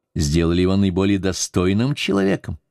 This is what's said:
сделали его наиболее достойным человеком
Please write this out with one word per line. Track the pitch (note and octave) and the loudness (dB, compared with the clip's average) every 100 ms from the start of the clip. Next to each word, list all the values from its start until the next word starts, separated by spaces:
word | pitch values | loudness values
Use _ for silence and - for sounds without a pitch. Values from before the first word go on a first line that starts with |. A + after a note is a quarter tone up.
| _ - | _ -4
сделали | D2 E2 E2 F2 | 0 2 2 2
его | F2+ G2 | 2 2
наиболее | G2 F2+ G2 G2 | 2 2 0 0
достойным | F#2 F2 - F#2 F2+ G#2+ C3 - | -2 -4 -4 0 2 0 -2 -4
человеком | - G3 G3 F3+ - D#2+ _ | -2 0 0 -2 -6 -14 _